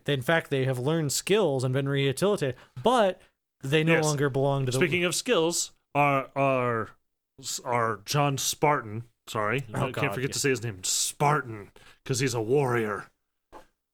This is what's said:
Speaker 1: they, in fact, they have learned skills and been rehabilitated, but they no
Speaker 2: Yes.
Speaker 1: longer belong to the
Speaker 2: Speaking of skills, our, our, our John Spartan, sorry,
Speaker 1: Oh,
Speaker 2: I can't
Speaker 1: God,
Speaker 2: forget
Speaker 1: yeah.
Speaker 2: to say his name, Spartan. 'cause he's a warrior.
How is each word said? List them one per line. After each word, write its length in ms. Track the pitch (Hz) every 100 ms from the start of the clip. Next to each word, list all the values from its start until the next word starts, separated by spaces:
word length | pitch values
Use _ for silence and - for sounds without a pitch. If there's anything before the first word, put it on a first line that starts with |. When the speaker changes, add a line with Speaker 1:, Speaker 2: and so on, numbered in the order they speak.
Speaker 1:
they, 80 | -
in 80 | 139
fact, 280 | 123 165 -
they 160 | 139 131
have 120 | 123
learned 340 | 131 165 147
skills 520 | - - 208 170 135
and 80 | 127
been 160 | 135 139
rehabilitated, 680 | 139 139 127 196 202 135 - - -
but 400 | 220 247 196 - - _ _ _
they 180 | 135 156
no 120 | 160
Speaker 2:
Yes. 100 | 160
Speaker 1:
longer 240 | 151 143 143
belong 380 | 135 139 139 127
to 40 |
the 40 | 127
Speaker 2:
Speaking 260 | 175 175
of 100 | 175
skills, 580 | - - 196 165 170 - - _
our, 340 | 143 147 135 127 139
our, 540 | 139 131 123 113 101 - _ _ _ - 127 -
our 360 | 135 120 113 101
John 340 | 101 147 143 135
Spartan, 680 | - - 147 143 110 110 120 _ -
sorry, 380 | 113 104 127 -
Speaker 1:
Oh, 20 | -
Speaker 2:
I 40 |
can't 120 | 131
Speaker 1:
God, 200 | 120 139
Speaker 2:
forget 160 | 127 131
Speaker 1:
yeah. 20 |
Speaker 2:
to 40 | -
say 120 | 139
his 120 | 120
name, 220 | 117 92
Spartan. 840 | - - - - 147 147 117 107 95 - - _ -
'cause 140 | 123
he's 120 | 135
a 60 | 117
warrior. 680 | 107 147 131 120 107 95 - _ _ _ _ - - _ _